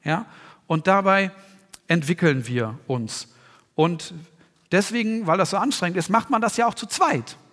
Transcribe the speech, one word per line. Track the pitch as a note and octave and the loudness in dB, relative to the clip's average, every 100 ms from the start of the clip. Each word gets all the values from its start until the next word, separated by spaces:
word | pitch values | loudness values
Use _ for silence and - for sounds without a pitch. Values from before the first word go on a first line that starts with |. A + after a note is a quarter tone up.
Ja? | C#3+ E3 A#3 - - - _ | -2 -4 -6 -20 -20 -20 _
Und | D#3+ D#3 | -2 2
dabei | G3 F#3+ G3 F#3+ - - - _ - _ | 2 4 2 2 -6 -20 -20 _ -20 _
entwickeln | E3+ C#3+ E3+ E3+ C3+ A#2 | 0 2 2 2 2 -2
wir | B2 A2 A#2 - | -2 -4 -6 -6
uns. | B2+ A2 - - _ - - _ - | -4 -4 -8 -14 _ -20 -20 _ 0
Und | D#3+ E3 - E3+ - _ _ _ _ | 0 0 -10 -16 -20 _ _ _ _
deswegen, | F3+ G3+ A#3 A3 A3+ F#3+ | 0 0 -2 -2 -2 0
weil | F3 | 2
das | F#3 | 2
so | G3 | 0
anstrengend | A#3 - F3 F#3 | 0 0 -2 -2
ist, | D#3+ | 0
macht | G#3+ - | 0 2
man | C4 | 0
das | A3+ - | 0 0
ja | A#3 | 0
auch | |
zu | - G#3+ | -2 -8
zweit. | - F4 C#3+ A2+ - _ | 0 0 0 -6 -16 _